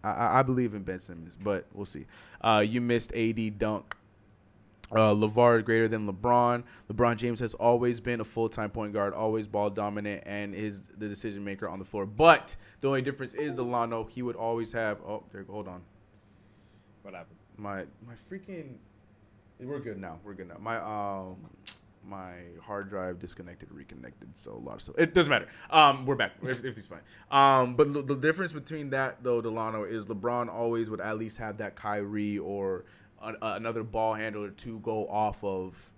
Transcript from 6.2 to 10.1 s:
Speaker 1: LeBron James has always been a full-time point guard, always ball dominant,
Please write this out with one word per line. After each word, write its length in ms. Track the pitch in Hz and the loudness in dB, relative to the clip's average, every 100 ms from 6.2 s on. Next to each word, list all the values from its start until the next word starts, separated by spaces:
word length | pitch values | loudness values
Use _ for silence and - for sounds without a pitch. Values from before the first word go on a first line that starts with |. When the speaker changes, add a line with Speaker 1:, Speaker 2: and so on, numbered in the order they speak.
| 120 120 120 120 123 - - | 4 4 4 2 -4 -20 -10
Speaker 1:
LeBron 240 | 113 120 113 | 2 2 2
James 220 | 120 113 | -2 -2
has 140 | 120 | -4
always 460 | - 117 120 123 117 | 2 4 6 4 0
been 200 | 123 120 | -2 -4
a 40 | |
full-time 460 | 107 - 113 113 107 | -4 -2 -2 -2 -6
point 220 | 117 104 | -4 -4
guard, 220 | 104 101 | 0 0
always 320 | - 110 110 104 | 0 0 0 -2
ball 240 | 104 104 | 0 0
dominant, 540 | 101 104 104 104 | 0 -2 -2 -6